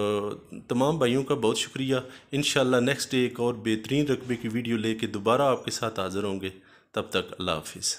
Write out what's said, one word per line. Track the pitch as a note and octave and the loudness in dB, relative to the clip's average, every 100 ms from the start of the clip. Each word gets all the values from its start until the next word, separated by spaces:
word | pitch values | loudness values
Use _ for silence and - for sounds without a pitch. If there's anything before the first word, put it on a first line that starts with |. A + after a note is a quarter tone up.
| G#2 G#2 G#2 - - - - | 2 0 -2 -8 -12 -16 -4
तमाम | B2 C#3 D#3+ | 2 2 4
भाइयों | B2 B2+ | 2 2
का | C3+ C3+ | 0 2
बहुत | A2+ B2+ | 2 2
शुक्रिया। | - - C3+ C3 B2+ - - | -4 -4 0 -2 -2 -16 -6
इंशाल्लाह | C#3 D3 C#3+ B2+ B2+ | -2 2 4 4 4
नेक्स्ट | B2 C#3 - | 4 0 0
डे | C3 | 2
एक | B2 B2 | 2 2
और | A#2+ A2+ | -2 0
बेहतरीन | A2 G#2+ - C#3 D3 | -2 -2 0 0 2
रकबे | B2+ B2 A#2 | 0 -2 -4
की | A2+ | -2
वीडियो | A2+ A#2 A#2 | -4 -2 0
लेके | A2+ A2 G#2+ | 0 -2 -4
दोबारा | G2+ G#2 B2+ C#3+ | 0 2 4 4
आपके | A#2+ - | 2 -2
साथ | - A#2 G#2 | -4 -4 -2
हाज़िर | F#2 F#2+ | -4 -2
होंगे। | G2+ G2 F#2+ - - - _ | -2 -4 -6 -10 -20 -20 _
तब | A2 - | -6 -2
तक | F#2+ F2+ - | -2 -2 -4
अल्लाह | F2+ D#2 | -2 -2
हाफिज़। | - F2+ - | -4 -6 -6